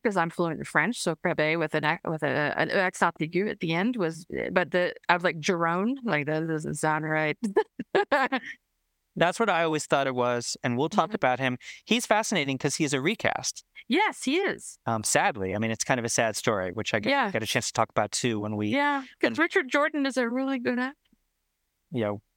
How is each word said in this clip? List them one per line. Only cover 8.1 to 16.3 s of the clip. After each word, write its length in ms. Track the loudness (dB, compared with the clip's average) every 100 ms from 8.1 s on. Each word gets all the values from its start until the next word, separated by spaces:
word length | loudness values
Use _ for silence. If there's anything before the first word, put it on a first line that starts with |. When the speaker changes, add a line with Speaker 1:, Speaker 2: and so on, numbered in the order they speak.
| 2 2 -2 -6 -16 _ _ _ _ _ 0
Speaker 2:
That's 240 | 2 2
what 100 | 2
I 140 | 2
always 220 | 2 0 2
thought 200 | 2 2
it 80 |
was, 420 | 2 0 0 -4 -4
and 140 | -2 0
we'll 100 | 0
talk 200 | 2 0
Speaker 1:
Mm-hmm. 60 | 2
Speaker 2:
about 220 | 0 2
him. 180 | 0 -2 -8 -10
He's 220 | -2 0 2
fascinating 500 | 2 2 0 0 0
'cause 200 | -2 0
he's 160 | 0
a 80 | 0
recast. 640 | 0 0 0 -2 -4 -10 -14 -16 -2
Speaker 1:
Yes, 340 | 0 0 -2
he 140 | -2 0
is. 420 | -2 -4 -12 -10 -4
Speaker 2:
Um, 160 | -2
sadly, 540 | 2 2 2 0 -2 -2
I 20 |
mean, 120 | -2
it's 100 | -2
kind 160 | -2 -2
of 60 |
a 40 | 0
sad 260 | 0 0